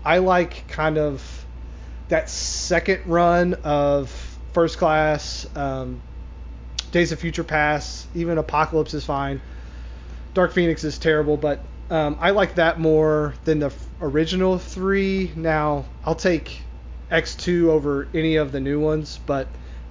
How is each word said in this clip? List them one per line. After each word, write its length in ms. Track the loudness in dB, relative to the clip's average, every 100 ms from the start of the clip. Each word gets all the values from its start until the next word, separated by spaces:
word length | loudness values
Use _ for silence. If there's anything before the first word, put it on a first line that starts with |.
I 140 | 2 4
like 500 | 6 4 4 -2 -12
kind 300 | -2 2 2
of 480 | 0 -2 -8 -12 -12 -14 -14 -14 -14 -12 0
that 200 | 0 0
second 760 | -6 -4 -4 0 0 2 0 2
run 480 | 4 6 6 4 0
of 460 | 0 2 4 2 0 -8 -12 -12 -4
First 260 | 2 2 4
Class, 680 | 2 4 4 2 -2 -10 -10 -6
um, 460 | -4 -4 -6 -10 -12 -14 -14 -14 -14 -14 -12 -10 -2
Days 220 | 2 2
of 60 | 0
Future 260 | -4 -4 -2
Past, 600 | 2 2 2 -2 -10 -8
even 240 | -4 0 0
Apocalypse 560 | 0 2 2 2 0
is 120 | -2 -2
fine. 340 | -2 -2 -4 -8 -14 -14 -14 -14 -14 -14 -14 -4
Dark 180 | 2 2
Phoenix 320 | 4 2 2
is 140 | -2 -2
terrible, 400 | 2 4 4 2
but, 240 | 0 -2 -6 -12 -4
um, 280 | 0 0 2
I 120 | 4
like 240 | 4 4 4
that 260 | 2 4
more 520 | 4 6 6 4 0 -2 0
than 140 | 2
the 80 | 2
f-, 200 | -4 -12 -8
original 560 | -2 0 2 2 2 2
three. 720 | -2 -4 0 2 2 0 -2 -2
Now, 480 | 0 2 2 0 -4 -8 -4
I'll 100 | 0
take 480 | 2 0 -2 -12 -14 -14 -14 -14 -2
X 240 | -2 -2
two 380 | -4 0 2 4
over 380 | 4 2 -2 -2
any 220 | 0 2 2
of 160 | 0
the 80 | -2
new 180 | -2 0
ones, 400 | 2 0 -4 -10 -4
but, 220 | -4 -4 -10 -14 -14 -10